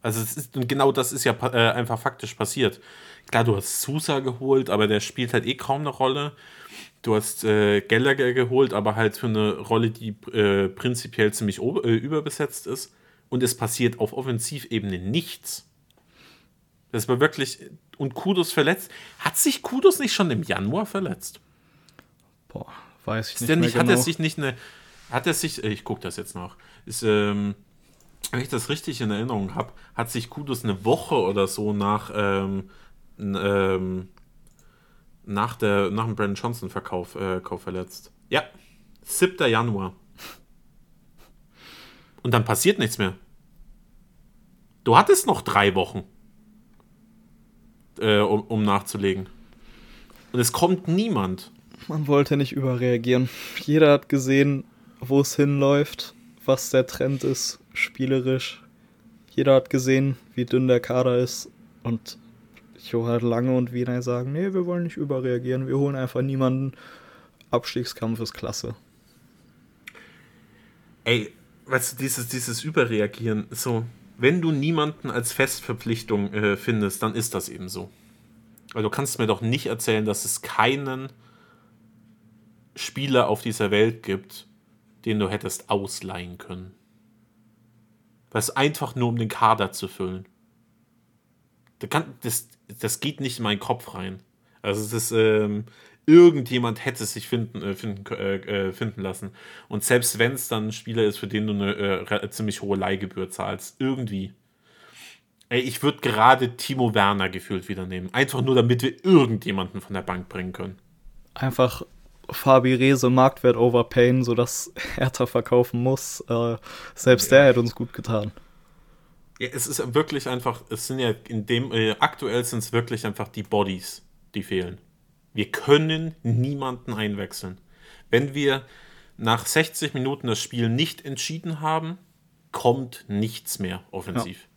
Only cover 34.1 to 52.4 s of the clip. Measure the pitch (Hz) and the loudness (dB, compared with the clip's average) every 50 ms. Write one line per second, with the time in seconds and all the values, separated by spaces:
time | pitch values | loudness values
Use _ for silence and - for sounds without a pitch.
34.1 | - _ - _ _ - - - _ _ _ - _ _ _ _ _ - _ _ | -18 _ -20 _ _ -20 -20 -20 _ _ _ -20 _ _ _ _ _ -20 _ _
35.1 | _ _ _ - 101 101 104 117 117 - 110 107 101 101 101 92 95 107 113 113 | _ _ _ -6 -2 -2 -2 -2 -2 -2 0 2 2 2 2 0 0 -2 -2 -4
36.1 | 107 98 107 101 101 98 - 117 120 117 - 95 - 101 - - - 90 87 - | -2 -2 -2 -2 -2 -4 -4 -6 -6 -6 -10 -10 -10 -10 -10 -6 -8 -8 -8 -8
37.1 | - - 98 95 92 92 90 - - 87 - - 92 92 90 90 - - - - | -10 -6 -4 -4 -4 -4 -6 -8 -10 -10 -8 -8 -8 -8 -10 -10 -14 -20 -20 -20
38.1 | _ _ _ _ - 143 - - - - _ _ _ _ - _ - - _ - | _ _ _ _ -2 -2 -2 -2 -16 -20 _ _ _ _ -20 _ -20 -20 _ -8
39.1 | - - 180 180 185 - 165 127 113 110 117 120 107 98 95 92 92 - _ _ | 0 0 0 0 2 0 0 2 2 2 2 0 -2 -4 -6 -6 -10 -14 _ _
40.1 | - - - - - - - _ - _ _ _ _ - - _ _ _ _ _ | -20 -20 -20 -20 -20 -20 -20 _ -20 _ _ _ _ -20 -20 _ _ _ _ _
41.1 | _ _ - _ - _ _ _ _ _ - - - - - - - - _ _ | _ _ -20 _ -20 _ _ _ _ _ -20 -20 -20 -20 -20 -20 -20 -20 _ _
42.1 | _ - _ 123 117 117 117 120 110 101 - 175 214 - 131 110 - - 104 92 | _ -8 _ 2 2 2 4 4 0 2 4 2 4 4 2 -2 0 0 -2 -2
43.1 | 95 - - _ - - _ _ _ _ - - - - _ _ _ - _ _ | -2 -6 -18 _ -20 -20 _ _ _ _ -20 -20 -20 -20 _ _ _ -20 _ _
44.1 | _ _ _ _ _ _ _ _ _ _ _ _ _ _ _ - 113 143 202 - | _ _ _ _ _ _ _ _ _ _ _ _ _ _ _ 6 8 8 8 8
45.1 | 403 - - - 196 - - - - 98 101 101 92 95 90 - - 98 87 - | 6 4 4 0 0 0 0 0 2 4 4 4 4 2 -2 -2 -4 -10 -10 -12
46.1 | _ - - - _ - - _ _ _ _ _ _ _ _ _ _ _ _ _ | _ -20 -20 -20 _ -20 -20 _ _ _ _ _ _ _ _ _ _ _ _ _
47.1 | _ _ _ _ - _ _ _ _ _ _ - _ _ _ _ _ - - 110 | _ _ _ _ -20 _ _ _ _ _ _ -20 _ _ _ _ _ -2 2 4
48.1 | 107 104 107 - 104 107 104 - 117 110 107 104 98 98 98 - - 107 98 98 | 4 4 4 4 2 0 0 -2 -2 0 2 2 2 2 0 -2 -8 -2 0 0
49.1 | 92 95 95 - - - - - - - - - - - - - - - - - | 0 0 -4 -12 -14 -20 -20 -20 -20 -20 -20 -20 -20 -20 -20 -20 -20 -20 -20 -20
50.1 | - - - - - 127 120 117 - - 165 175 185 180 185 - 165 185 220 233 | -20 -20 -20 -6 0 0 0 0 2 2 2 2 2 2 0 0 0 0 2 0
51.1 | 196 117 98 92 92 90 - - - - _ - - - - - 151 156 151 139 | 0 0 0 -2 -4 -6 -10 -18 -20 -20 _ -20 -20 -20 -12 -8 -6 -6 0 2
52.1 | 143 143 143 - 151 143 | 4 4 4 4 2 0